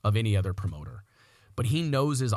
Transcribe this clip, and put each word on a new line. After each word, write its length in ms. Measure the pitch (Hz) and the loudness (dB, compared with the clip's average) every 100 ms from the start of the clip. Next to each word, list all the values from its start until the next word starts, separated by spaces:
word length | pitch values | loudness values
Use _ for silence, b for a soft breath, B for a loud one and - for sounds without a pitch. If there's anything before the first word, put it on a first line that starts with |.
of 120 | 104 107 | 0 2
any 200 | 110 98 | 2 2
other 160 | 92 | 0
promoter. 500 | 92 95 78 73 113 b b b b b - | -2 -6 -6 -12 -14 b b b b b -4
But 100 | 127 | 0
he 160 | 156 | 0
knows 380 | 160 139 147 135 | 0 2 2 0
his 140 | 127 | 0